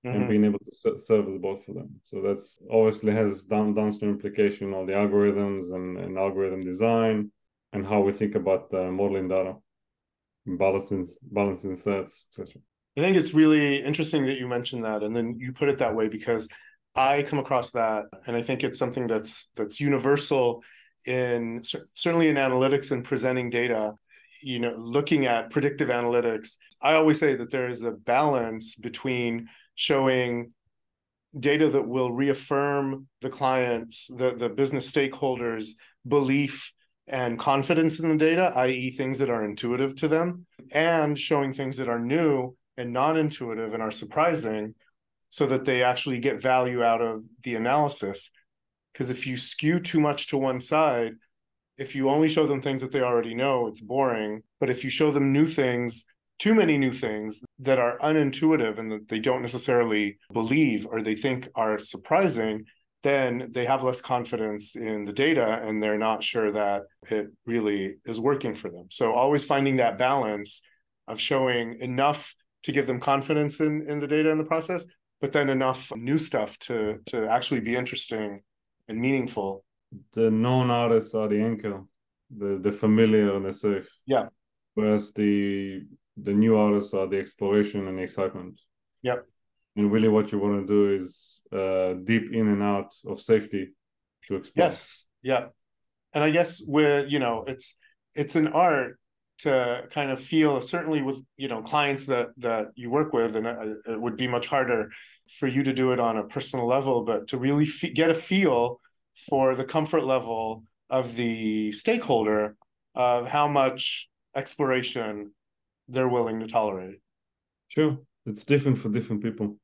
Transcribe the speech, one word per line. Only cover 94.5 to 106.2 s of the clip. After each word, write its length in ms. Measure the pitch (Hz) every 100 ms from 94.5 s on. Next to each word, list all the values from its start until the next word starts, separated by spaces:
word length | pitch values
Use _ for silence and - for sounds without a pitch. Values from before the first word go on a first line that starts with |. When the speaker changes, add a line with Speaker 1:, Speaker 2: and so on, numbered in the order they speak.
| - 170
Speaker 2:
Yes. 400 | - - - - _
Yeah. 240 | 127 127 - _ _ _ _ _ _
And 120 | 151
I 60 | 151
guess 320 | 165 170 - -
with, 440 | 147 151 143 139
you 80 | 143
know, 260 | 123 113 123
it's, 300 | 131 - - _ _ _
it's 220 | - 143 170
an 120 | 151
art 500 | 151 180 143 123 - _ _ _ -
to 480 | 151 135 120 123 -
kind 200 | - 139
of 100 | 131
feel, 400 | - 160 151 135
certainly 420 | - 175 160 151
with, 200 | 135 135 - -
you 120 | 135
know, 140 | 113
clients 440 | 107 147 143 139 135
that, 220 | 123 117 -
that 280 | 120 113 104
you 160 | - 120
work 220 | 135 151
with, 240 | 127 117 110
and, 100 | 117
uh, 280 | 117 107 107 117
it 120 | 113
would 160 | 117 110
be 120 | 127
much 180 | 123 123
harder 420 | 143 123 117 107 - - _ - -
for 80 | 135
you 160 | 127
to 100 | 135
do 200 | 131 131
it 80 | 123
on 180 | 117
a 80 | 110